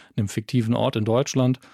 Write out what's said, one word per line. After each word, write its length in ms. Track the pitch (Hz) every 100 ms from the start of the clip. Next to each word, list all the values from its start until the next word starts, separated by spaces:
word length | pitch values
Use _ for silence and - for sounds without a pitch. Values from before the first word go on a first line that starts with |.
| - -
einem 120 | 104
fiktiven 460 | - 104 127 113
Ort 220 | 117 120 120
in 80 |
Deutschland. 560 | 107 117 131 135 127 127 -